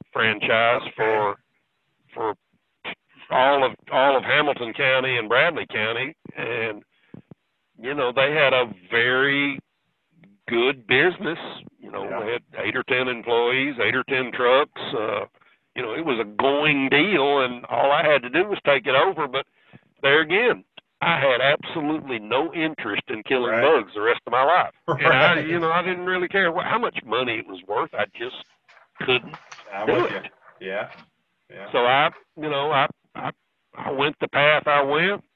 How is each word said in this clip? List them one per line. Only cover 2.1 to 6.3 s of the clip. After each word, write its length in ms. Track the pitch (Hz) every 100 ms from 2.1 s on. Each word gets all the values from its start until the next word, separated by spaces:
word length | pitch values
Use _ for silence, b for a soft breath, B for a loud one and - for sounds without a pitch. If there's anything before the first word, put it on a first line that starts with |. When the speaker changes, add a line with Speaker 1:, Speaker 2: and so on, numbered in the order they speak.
Speaker 1:
for 200 | - 113 101 _ _ _ _ - - _ _ -
all 340 | 131 131 143
of, 120 | 127 117 -
all 260 | - 139 139
of 60 |
Hamilton 500 | - 139 151 123 117
County 440 | 107 139 131 131 123
and 120 | 107
Bradley 380 | 120 165 143 98
County, 480 | 117 107 117 135 - -